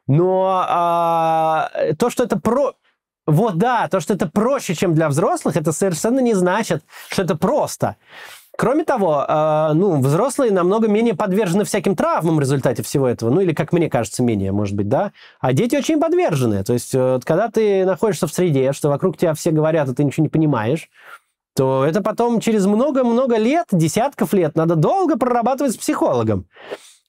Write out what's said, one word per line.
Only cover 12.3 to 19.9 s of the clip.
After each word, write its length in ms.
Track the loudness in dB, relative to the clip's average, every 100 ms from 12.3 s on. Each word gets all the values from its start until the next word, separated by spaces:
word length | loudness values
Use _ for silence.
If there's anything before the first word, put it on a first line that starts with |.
| 0
в 40 |
результате 420 | 2 2 0 -2
всего 240 | -2 0 0
этого. 240 | 0 0
Ну, 100 | 2
или, 120 | 0
как 200 | -2 0
мне 180 | 0 0
кажется, 320 | 0 -2 -2
менее, 280 | 0 0 -2
может 240 | -2 -2
быть, 140 | -2 -2
да? 240 | 0 -2 -8 -20 -6
А 120 | -2
дети 240 | 0 0 0
очень 240 | 0 0
подвержены. 640 | 2 2 0 0 0 0
То 80 | 0
есть, 220 | -2 0
э, 180 | 0 2
вот 120 | 0 0
когда 240 | 0 0
ты 340 | 0 2 2
находишься 420 | 0 0 -2 -2 -4
в 60 |
среде, 400 | -2 0 2 0
что 160 | 0 -2
вокруг 300 | 0 -2 0
тебя 160 | -2
все 160 | 0 0
говорят, 400 | 0 2 0 -2